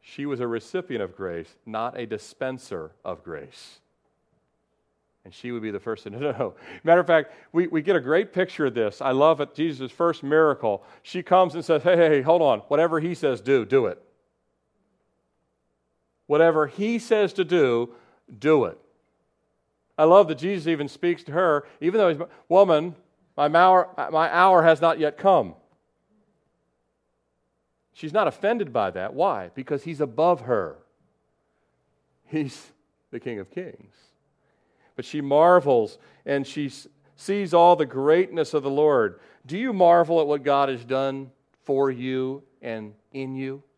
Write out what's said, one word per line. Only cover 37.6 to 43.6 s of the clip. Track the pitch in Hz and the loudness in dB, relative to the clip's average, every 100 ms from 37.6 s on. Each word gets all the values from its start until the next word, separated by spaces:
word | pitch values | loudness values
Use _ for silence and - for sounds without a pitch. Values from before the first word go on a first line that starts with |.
| 170 170 | 6 4
the | 143 | 0
greatness | 127 139 165 190 165 151 | -2 2 2 2 -2 -4
of | 151 | -2
the | 139 | -2
Lord. | 139 151 139 107 85 _ _ 127 | 0 2 2 0 -4 _ _ -12
Do | 170 | -8
you | 254 | -6
marvel | 202 175 170 165 170 | 2 4 6 4 0
at | 147 | 0
what | 147 | -2
God | 139 139 139 | 0 0 0
has | 127 120 | -4 -6
done | 131 135 135 135 _ _ _ | -4 -4 -6 -14 _ _ _
for | - 139 139 | -6 -2 -2
you | 123 127 131 131 135 _ _ | -2 -6 -6 -6 -8 _ _
and | - 113 107 104 _ | -12 -12 -12 -20 _
in | 135 131 131 | -14 -12 -10
you? | 135 139 | -10 -12